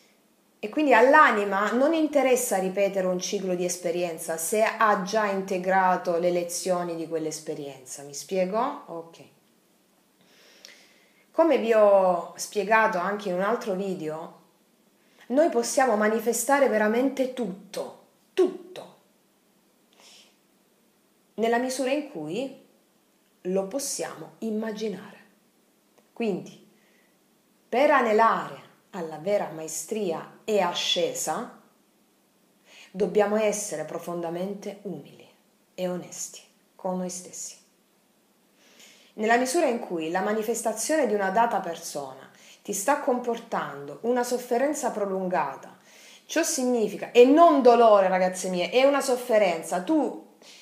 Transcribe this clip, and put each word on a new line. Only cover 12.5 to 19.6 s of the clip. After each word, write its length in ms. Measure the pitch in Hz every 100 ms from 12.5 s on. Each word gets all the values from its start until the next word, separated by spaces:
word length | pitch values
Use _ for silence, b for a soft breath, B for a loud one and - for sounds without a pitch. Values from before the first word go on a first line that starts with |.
| 208 190 220 214 190
anche 320 | 185 208 202
in 60 |
un 80 | 180
altro 320 | 196 240 233
video, 680 | 185 196 175 156 156 175 - _ _ _ _ _ b b b -
noi 240 | 262 330
possiamo 460 | 240 233 - 262 208
manifestare 720 | 214 226 240 226 - 277 247
veramente 640 | 214 214 226 269 269 254
tutto, 720 | - 202 180 - - - - _ _ _
tutto, 640 | - 359 - - - - _ _ _ _ _ _ _